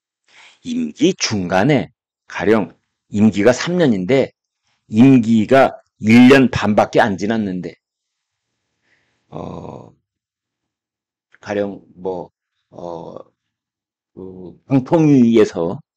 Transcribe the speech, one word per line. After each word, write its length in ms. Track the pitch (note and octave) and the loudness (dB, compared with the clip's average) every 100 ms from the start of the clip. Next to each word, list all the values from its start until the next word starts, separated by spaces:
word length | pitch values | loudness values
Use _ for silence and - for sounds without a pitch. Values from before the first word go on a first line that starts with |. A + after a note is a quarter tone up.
| _ _ _ _ - _ | _ _ _ _ -20 _
임기 520 | - D#2+ D#2 - E3+ | -10 -8 -8 -2 -2
중간에, 760 | F#3 - G#2 F2 F#2 B2+ C#3 D#2+ _ _ _ _ | -2 -6 -6 -2 0 0 0 -4 _ _ _ _
가령 500 | - F2+ A2 E2+ - _ _ _ | -6 0 0 -2 -12 _ _ _
임기가 440 | G#2 A2 F#2 G#2 | 0 0 2 0
삼 260 | B2 E3 F3+ | 0 -2 -2
년인데 540 | D3+ G2+ F#2 C3+ G#2 _ _ _ _ _ _ | 0 -2 -2 -2 -2 _ _ _ _ _ _
임기가 920 | A2 C3+ C3 A2 A2+ G2 C3 B2 - _ _ | 2 4 4 4 0 2 2 2 -2 _ _
일 280 | G#2 A#2+ B2 | 2 6 8
년 220 | C3+ B2+ | 6 2
반밖에 500 | - G#2 G#2+ G2+ - | -2 -2 0 0 0
안 160 | A#2 F2+ | 0 -2
지났는데, 580 | G2+ A2+ G2+ F2+ E2+ - _ _ _ _ _ _ _ _ _ _ _ _ _ _ _ | -4 -4 -4 -8 -12 -18 _ _ _ _ _ _ _ _ _ _ _ _ _ _ _
어, 680 | - F2+ F2 - - - _ _ _ _ _ _ _ _ _ _ _ _ _ _ _ - | -18 -16 -16 -18 -20 -20 _ _ _ _ _ _ _ _ _ _ _ _ _ _ _ -10
가령 340 | G2+ G2+ F#2+ _ | -6 -6 -10 _
뭐, 360 | - C3 F3+ - _ _ _ _ | -14 -10 -10 -14 _ _ _ _
어, 440 | - F3 E2+ E2+ F2+ - _ _ _ _ _ _ _ _ | -18 -16 -16 -16 -20 -20 _ _ _ _ _ _ _ _
그 440 | - F#2 F#2 F2+ - _ | -20 -20 -18 -20 -20 _
방통위에서 1120 | C3+ B2+ E3+ D#3 C#3 A#2 A2+ G#2 F2+ E2+ C3+ - | -4 0 0 2 4 4 4 2 0 -6 -6 -16